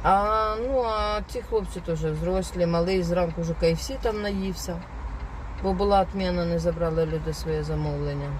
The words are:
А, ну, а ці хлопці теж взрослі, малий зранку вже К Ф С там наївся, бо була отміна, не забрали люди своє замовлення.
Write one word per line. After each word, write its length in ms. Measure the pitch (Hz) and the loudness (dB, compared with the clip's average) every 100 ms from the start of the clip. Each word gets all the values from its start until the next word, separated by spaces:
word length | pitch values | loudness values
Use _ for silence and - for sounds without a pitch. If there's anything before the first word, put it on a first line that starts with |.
А, 520 | 160 196 208 220 214 220 247 | 6 4 4 2 0 0 0
ну, 160 | 269 240 | 0 0
а 340 | 214 208 208 196 | 0 0 -2 -4
ці 140 | 247 | -8
хлопці 380 | - 226 185 180 | -2 -2 -2 -6
теж 260 | 170 160 156 | -4 -2 0
взрослі, 600 | 156 165 185 185 180 170 | -2 0 0 -2 0 2
малий 380 | 170 170 190 | 4 2 2
зранку 380 | 170 175 175 165 | 2 2 0 0
вже 120 | 165 | -2
К 180 | 160 165 | 2 2
Ф 100 | 165 | 2
С 160 | - 269 | -2 -4
там 200 | 240 214 | -2 -2
наївся, 600 | 208 196 190 175 - 175 180 - - - - - - - | -2 -2 -2 -4 -6 -8 -8 -10 -8 -8 -8 -10 -10 -4
бо 100 | 190 | 0
була 280 | 185 202 202 | 2 4 6
отміна, 440 | 185 196 185 175 170 | 4 0 0 0 0
не 140 | 170 | 2
забрали 460 | 165 165 170 160 160 | 0 0 0 2 0
люди 280 | 160 156 | 0 -4
своє 300 | 151 160 156 | -4 -2 -2
замовлення. 640 | 151 151 151 143 143 143 143 143 | -2 -2 0 -2 -2 -2 -4 -6